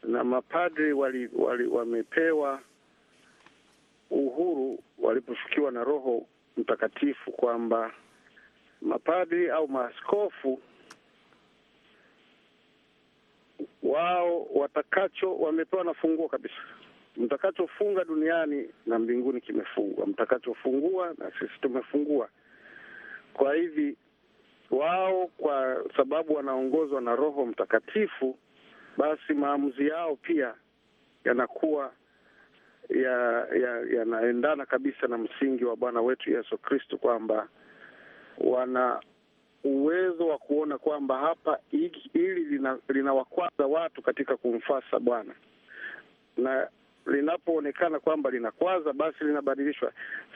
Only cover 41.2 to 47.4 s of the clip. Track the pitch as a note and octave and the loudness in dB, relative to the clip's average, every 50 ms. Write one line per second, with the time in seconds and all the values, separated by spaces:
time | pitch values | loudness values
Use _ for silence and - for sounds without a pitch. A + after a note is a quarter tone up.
41.2 | C#3 D#3 E3 - _ - E3+ - - _ - D4 D#3+ F3 E3 - - - _ - | 0 0 0 0 _ -2 -2 -2 -2 _ 0 0 0 0 -4 -10 -20 -4 _ 2
42.2 | E3+ F#3 F#4+ F3+ E3 D3+ D3 C#3 C3+ C3+ C3 B2+ - - C3+ C3+ C3+ C#3 C3+ C3+ | 2 2 2 -2 -2 -2 -2 -2 -2 -2 -4 -4 -4 -2 -2 0 2 2 2 2
43.2 | B2+ _ - - F3+ E3 _ _ D3 C3+ D3 D#3+ E3+ D#3+ _ - B2+ - B2+ - | 0 _ -2 -2 -2 -2 _ _ 0 2 2 0 0 -2 _ -4 -2 -2 -2 -2
44.2 | C#3+ - C3+ A#2 _ B2 A#2 A2+ - - D3 C3 - - - - A#2+ A#2+ A#2+ A#2 | -2 -2 -2 -2 _ -2 -2 -2 0 0 -2 -2 0 -2 -2 0 2 2 0 0
45.2 | G#2 - - - _ - _ _ _ - - - - - - - - - _ _ | -4 -10 -16 -18 _ -20 _ _ _ -20 -18 -16 -14 -14 -14 -16 -20 -20 _ _
46.2 | _ _ _ - B2 C3 C3 C3 - - _ _ _ _ _ _ _ - C3+ C#3+ | _ _ _ -2 0 2 2 0 0 -2 _ _ _ _ _ _ _ 0 2 2
47.2 | C#3+ D3+ E3 F3+ | 2 2 0 -2